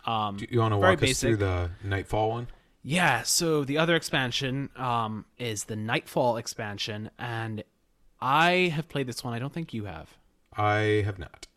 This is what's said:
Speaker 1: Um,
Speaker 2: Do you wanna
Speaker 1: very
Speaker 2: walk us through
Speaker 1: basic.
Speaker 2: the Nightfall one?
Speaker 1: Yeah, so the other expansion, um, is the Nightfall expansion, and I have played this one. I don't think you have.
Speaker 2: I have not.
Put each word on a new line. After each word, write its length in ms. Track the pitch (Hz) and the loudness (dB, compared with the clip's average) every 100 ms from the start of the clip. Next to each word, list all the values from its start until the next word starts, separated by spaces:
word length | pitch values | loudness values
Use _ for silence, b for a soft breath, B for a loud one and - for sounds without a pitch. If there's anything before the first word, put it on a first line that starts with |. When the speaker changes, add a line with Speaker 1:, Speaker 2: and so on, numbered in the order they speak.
Speaker 1:
Um, 320 | - 110 104 101 | -4 -2 -2 -4
Speaker 2:
Do 100 | - | -2
you 100 | 120 | 2
wanna 180 | 113 104 | 2 6
Speaker 1:
very 160 | 135 | 6
Speaker 2:
walk 80 | 185 | 6
us 180 | 135 127 | 4 2
through 180 | 131 107 | 2 2
Speaker 1:
basic. 20 | |
Speaker 2:
the 300 | 98 90 90 - | 2 0 -2 -4
Nightfall 480 | 101 98 - 107 110 | -4 -4 -2 0 0
one? 180 | 117 123 b b b | -2 -8 b b b
Speaker 1:
Yeah, 400 | 123 175 170 120 | -2 2 4 2
so 420 | - - 170 151 | 2 2 2 2
the 140 | 135 147 | 2 2
other 180 | 165 165 | 4 2
expansion, 760 | - 151 127 - 135 135 135 - | 0 -2 0 0 -2 -2 -6 -4
um, 480 | 127 117 110 107 - - | 0 0 0 -4 -10 -8
is 260 | 123 104 | -6 -6
the 100 | - | -6
Nightfall 640 | 107 110 147 - 165 123 113 | -6 -2 -2 -2 0 0 0
expansion, 720 | - - 107 101 - 107 107 - | -4 -8 -8 -6 -6 -6 -10 -10
and 460 | 120 113 113 107 - _ _ _ _ - | -8 -6 -6 -8 -10 _ _ _ _ -6
I 520 | 123 143 170 180 180 | 0 4 4 4 2
have 140 | 151 - | 0 -4
played 180 | 143 127 | -4 -4
this 160 | 117 | -6
one. 100 | 123 | -6
I 40 | 98 | -6
don't 120 | 139 | -6
think 220 | 170 160 | -8 -8
you 100 | 113 104 | -8 -8
have. 300 | 80 - - _ _ _ - | -10 -14 -20 _ _ _ 0
Speaker 2:
I 460 | 104 104 107 107 | 2 4 4 4
have 140 | 101 95 | 2 -2
not. 300 | - - - | -10 -16 -16